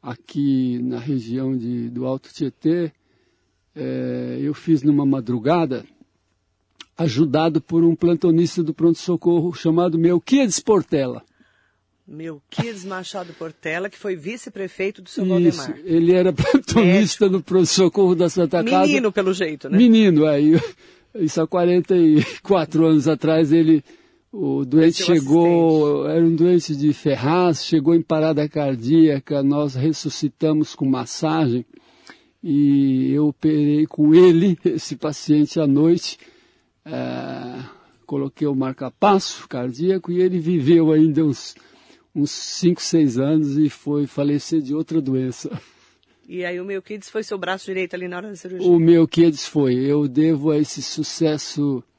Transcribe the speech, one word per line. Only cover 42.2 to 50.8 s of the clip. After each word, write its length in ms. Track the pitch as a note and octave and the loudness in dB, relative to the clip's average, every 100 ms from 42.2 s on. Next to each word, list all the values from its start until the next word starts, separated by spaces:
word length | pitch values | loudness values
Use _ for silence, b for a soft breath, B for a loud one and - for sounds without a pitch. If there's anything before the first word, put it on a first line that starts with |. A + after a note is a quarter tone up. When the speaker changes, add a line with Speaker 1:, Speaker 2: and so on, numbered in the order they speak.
| D3 | -6
Speaker 1:
cinco, 500 | - - - F3 F3 | -6 -12 -2 -2 0
seis 360 | - E3 D3+ A#2+ | -2 0 0 0
anos 360 | C#3 D#3 D3+ C#3 | 0 0 0 0
e 120 | D3+ | -2
foi 380 | - - D3 C#3+ | -2 -6 -4 -4
falecer 540 | - C#3+ C#3+ - E3 | -4 -2 -2 -2 -4
de 120 | C3+ | -4
outra 260 | D3 D#3+ D#3+ | -6 -4 -4
doença. 500 | C3+ C3 B2+ A#2+ - - b b b b _ _ _ | -2 -4 -4 -8 -12 -14 b b b b _ _ _
Speaker 2:
E 160 | F3+ | -12
aí 160 | F3+ F3+ | -10 -10
o 60 | F#3 | -8
Melquiades 440 | G3 - G#3+ - | -10 -10 -16 -10
foi 120 | A3 | -10
seu 140 | G#3 G3 | -8 -8
braço 280 | F3 F#3+ - | -6 -8 -8
direito 280 | F#3+ F3+ F3+ | -8 -6 -8
ali 120 | F3+ | -10
na 100 | F3+ | -12
hora 120 | G#3 | -14
da 60 | G3 | -16
cirurgia? 320 | F3+ F#3 F3+ | -14 -4 2
Speaker 1:
O 120 | E3+ | 4
Melquiades 680 | E3 E3+ E3 - E3+ D3 - | 6 6 4 4 2 2 -4
foi. 300 | D3+ C#3 B2+ | -2 0 0
Eu 320 | C3+ D3 D3 | 0 0 0
devo 440 | B2+ D#3 D#3 D3 | 0 0 0 0
a 60 | D3+ | 0
esse 240 | D3+ - | -2 -6